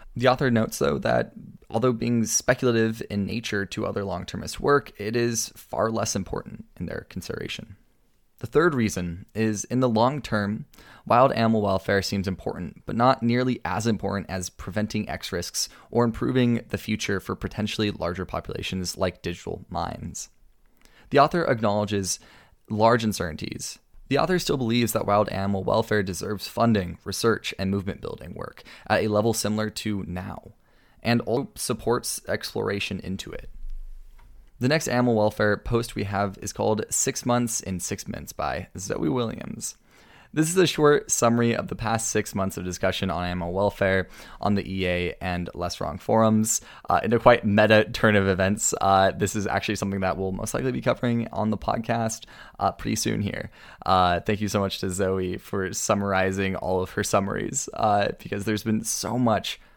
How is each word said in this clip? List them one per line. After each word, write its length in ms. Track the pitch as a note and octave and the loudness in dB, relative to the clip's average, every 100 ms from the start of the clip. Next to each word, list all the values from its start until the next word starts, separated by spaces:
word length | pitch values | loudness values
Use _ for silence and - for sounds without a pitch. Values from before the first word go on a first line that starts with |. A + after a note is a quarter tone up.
| - | -12
The 120 | A#2+ B2 | 2 2
author 240 | B2+ C3+ | 4 4
notes, 260 | A#2 A2 - | 2 2 0
though, 220 | D2 D2 | 0 0
that 320 | - A#1+ A1+ - - - - | 0 0 0 -8 -18 -20 -6
although 200 | A2+ B2+ | 0 0
being 320 | A2+ A#2 A#2 | 0 0 0
speculative 760 | G#2+ - - B2+ B2+ A#2 A2+ A2+ - | 0 0 0 2 4 4 2 -2 -6
in 160 | G2+ | -4
nature 400 | F#2+ A2+ - G#2 | -2 -4 -4 -4
to 200 | G2 - | -4 -4
other 180 | F#2+ G#2 | -4 -4
long-termist 560 | G2 F2+ - F#2+ D#2+ - | -4 -6 -6 -8 -8 -4
work, 320 | C#3 C#3+ - - | 2 2 0 -8
it 180 | G2+ | -2
is 360 | A#2+ A#2+ A2+ - | 0 0 -2 -6
far 340 | - - - A2 | -10 -8 -2 0
less 260 | A2 A2 | 0 -2
important 500 | G#2 F#2+ - - - - - | -2 -4 -8 -10 -16 -16 -10
in 60 | |
their 220 | F2 - - | -8 -8 -10
consideration. 680 | F2+ - - - - - G2 _ _ _ _ _ - | -12 -8 -8 -8 -10 -14 -18 _ _ _ _ _ -14
The 80 | - | 0
third 280 | D3 F3 | 4 4
reason 500 | C3+ G#2+ F#2+ F2 F2+ - | 4 0 0 -4 -6 -8
is, 300 | G#2 A2 G#2 | -2 0 -2
in 140 | - B2 | -2 2
the 100 | B2+ | 4
long 320 | A2 B2 D3 | 4 4 2
term, 440 | - G#2+ G2+ A2 - - - - - | -2 0 0 -4 -8 -18 -20 -8 2
wild 240 | A#2 C3+ | 6 6
animal 320 | A2 A2+ A2 | 6 4 4
welfare 400 | G2+ F#2+ - G2+ | 2 0 2 0
seems 240 | - G2+ F#2+ | 2 -2 -2
important, 560 | F2+ - - F2+ - | -4 -6 -6 -10 -10
but 100 | - | -6
not 280 | G#2 B2 C3 | 2 4 4
nearly 360 | A#2 A#2+ B2+ A#2+ | 2 2 0 -2
as 220 | - F#2 A2+ | -2 -2 0
important 420 | G2+ G2 G2 - | 0 -2 -4 -4
as 220 | F#2 F2+ | -6 -8
preventing 580 | - - G2 G#2+ G#2+ - | -10 -6 -4 -2 -2 -4
X 220 | E2 - | -6 -6
risks 360 | F2 - - - - - | -6 -4 -6 -8 -10 -2
or 140 | A#2 | 2
improving 600 | A#2+ A2 B2 B2+ B2 A#2 - | 2 2 2 4 4 2 -2
the 80 | G2+ | -6
future 420 | - G#2+ - G2 | -2 -4 -2 -4
for 160 | - | -4
potentially 540 | F#2+ G2+ - G#2 - G#2 | -6 -6 -4 -4 -2 -2
larger 360 | F2+ E2+ F2+ | -2 -4 -4
populations 720 | F2 E2+ - - - F#2 F2 - | -6 -6 -6 -8 -6 -4 -4 -2
like 260 | F#2 - | -2 -2
digital 420 | F2 E2+ - F2 - | -8 -6 -8 -10 -8
mines. 640 | E2+ E2+ - F2 - - _ - _ _ _ - - - | -6 -6 -6 -10 -12 -16 _ -20 _ _ _ -20 -20 0
The 100 | C#3 | 4
author 240 | D3+ F3+ | 4 4
acknowledges 760 | - A#2+ A2 G#2 G#2 G2+ F#2 - - - - _ - | 0 2 2 2 0 -2 -2 -6 -10 -20 -20 _ -4
large 340 | A2 A2+ A#2+ | 4 6 6
uncertainties. 760 | A2 - F2+ - - - - - _ - - | 2 -2 -4 -6 -8 -8 -10 -14 _ -14 -2
The 120 | C3+ | 0
author 180 | - F3+ | 2 0
still 200 | - D3 | 0 0
believes 360 | A2+ A#2+ A2+ | 2 2 2
that 140 | A2 - | 0 2
wild 220 | G#2 G#2+ | 2 2
animal 340 | F#2+ G2 G2 | 0 -2 0
welfare 400 | G2+ A2 - G#2+ | 2 0 2 0
deserves 440 | F#2+ F2+ - G2+ - | 0 -4 -6 -6 -6
funding, 520 | - A#2 G#2+ F2 D#2+ | 2 4 4 0 -8
research, 520 | - - A#2 G#2+ - - | -8 0 2 0 -4 -4
and 140 | G2 | -2
movement 300 | G2 F#2 - | 0 -2 -8
building 340 | - - - | -8 -10 -12
work 260 | G1+ G1+ - - - | -12 -12 -14 -20 -10
at 160 | - G#2+ | 0 2
a 60 | G#2+ | 4
level 260 | G#2 A2+ | 4 2
similar 380 | G#2+ G#2 G#2+ G#2+ | 2 0 -2 -2
to 320 | - G#2+ G2+ F#2 | -4 -4 -4 -4
now, 460 | F2+ F#2+ - - - _ _ _ - | -8 -8 -12 -16 -20 _ _ _ -6
and 200 | - A#2+ | 0 0
also 280 | - B2 C3+ | 2 -2 -4
supports 640 | - - A2+ - B2 - - - | -8 -4 -2 0 -2 -2 -8 -4
exploration 720 | G#2+ - G#2+ G#2 G2+ - F#2+ | -6 -4 -4 -2 -2 -4 -6
into 320 | - F#2+ - | -6 -8 -8
it. 180 | - - - - - - - - - - - - - | -12 -12 -10 -8 -8 -10 -14 -18 -20 -20 -20 -16 -2
The 80 | B2 | 2
next 200 | D#3 - | 2 2
animal 280 | B2 B2 | 2 4
welfare 420 | A2 G#2+ - G#2 G2+ | 4 2 2 0 0
post 380 | - A#2 A#2 | 0 0 0
we 80 | A2+ | -6
have 340 | G2 G2+ G2+ G2 | -4 -2 -2 -4
is 140 | G2+ | -10
called 320 | - G#2+ G#2+ - | -2 0 0 0
Six 340 | - - - | -2 -2 -2
Months 360 | B2+ B2 A#2+ - | 0 2 0 -2
in 180 | - F#2 | -4 -6
Six 280 | - G2+ - | -6 -8 -8
Minutes 240 | - D2 | -10 -10
by 360 | - C#2+ C2 - - | -6 -4 -4 -8 -10
Zoe 320 | F#2 - D3+ | -6 -2 -2
Williams. 680 | B2+ A2+ - - - - - _ - - - - | 0 -2 -6 -10 -10 -10 -14 _ -20 -20 -20 -6
This 160 | D3+ D#3+ | 0 2
is 80 | F3+ | 4
a 100 | F3 | 2
short 420 | - D3 C#3+ - | 6 6 4 2
summary 460 | - A#2+ A#2 A#2 | 2 4 4 4
of 140 | - - | 2 -4
the 80 | G2 | -4
past 320 | A2 A2+ - | -2 -2 0
six 260 | G#2+ - | -2 -2
months 220 | G2+ F#2+ - | -2 -2 -4
of 80 | |
discussion 440 | F2+ F2 F#2 - F#2+ | -6 -2 -2 0 -2
on 140 | E2 | -2
animal 300 | F2+ F2+ F2 | -2 -2 -2
welfare 560 | F#2 G2+ - G2 F#2+ F2+ - - - | 0 0 2 2 2 0 -10 -18 -4
on 140 | G#2 | 0
the 140 | G2+ C#2 | 0 -2
E 160 | F#2+ | -2
A 300 | F2+ F2 F2 - | 0 0 -2 -4
and 280 | F#2 F2+ F2 | -4 -4 -6
Less 260 | - E2+ - | -6 -6 -4
Wrong 180 | D2 D2+ | -6 -6
forums, 600 | - A2+ A2 A2 A2 - - - - | 0 4 6 6 2 -2 -6 -10 0
uh, 100 | - | 2
in 100 | A2+ | 4
a 60 | A#2 | 6
quite 260 | B2+ A#2+ | 8 6
meta 400 | G#2+ G#2 G#2+ G#2+ | 6 6 8 6
turn 320 | G#2+ - A2 G#2 | 6 2 4 6
of 100 | G2 | 4
events. 460 | F#2 F#2 G#2 - - | 4 2 2 0 2
Uh, 300 | G2 F#2+ F#2+ | 4 6 6
this 220 | F2+ G2+ | 2 -2
is 140 | G#2+ G2 | -2 -2
actually 300 | G2+ - G2+ | -2 -2 -2
something 240 | G2 G2 | -2 -2
that 160 | F#2+ D#2+ | -2 -2
we'll 160 | F#2+ | -4
most 200 | F#2+ G#2 | -4 -4
likely 200 | C3+ C3 | -4 -2
be 80 | B2+ | -2
covering 480 | A#2+ - A#2+ A#2 A#2 | 0 0 0 0 -2
on 200 | - G#2+ | -2 -2
the 60 | G#2+ | 0
podcast, 680 | - - A2+ A#2 A2+ - - - - - | -2 -2 -2 -2 -2 -6 -14 -20 -16 -2
uh, 140 | F#2+ | -2
pretty 240 | - A#2 G#2+ | -2 -4 -2
soon 240 | A#2 G#2+ | -2 -2
here. 280 | G2 - - - - - | -2 -6 -10 -14 -20 -8
Uh, 340 | - F#2 F2+ F2 | 2 4 4 2
thank 220 | G2 G2+ | 0 -2
you 80 | G#2 | 0
so 100 | G#2 | 0
much 200 | G2 - | 0 -2
to 100 | G2 | -4
Zoe 480 | F2+ F#2+ F#2+ F#2 F2+ | 0 0 0 -2 -6
for 340 | - G2+ F#2 | -6 -4 -4
summarizing 840 | F#2+ - G2+ G2+ F#2+ F#2+ F#2+ G2 F#2+ | -4 0 0 2 2 2 0 -2 -2
all 240 | - F#2 | -2 -2
of 80 | F#2 | -2
her 120 | - | -4
summaries, 640 | G2+ G#2 G2 G#2 - B2 - | 0 0 0 -4 -4 -4 -6
uh, 340 | - A2 G#2 G2+ - | -2 2 2 0 -4
because 240 | - G2+ | -6 -4
there's 200 | G2+ G#2+ | -2 -2
been 200 | A2+ G#2+ | 0 0
so 340 | - - - B2 | 0 -4 -2 0
much, 440 | A#2+ G2+ - - - | 2 2 -2 -10 -14